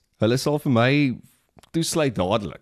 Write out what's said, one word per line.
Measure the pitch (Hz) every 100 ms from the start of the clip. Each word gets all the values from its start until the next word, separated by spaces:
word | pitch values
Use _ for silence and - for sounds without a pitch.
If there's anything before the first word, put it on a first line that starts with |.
| _ -
Hulle | 107 127
sal | 147 147
vir | 147
my | 117 123 143 139 113 - _ _ _ -
toesluit | 165 160 170 143 98
dadelik. | 90 110 101 -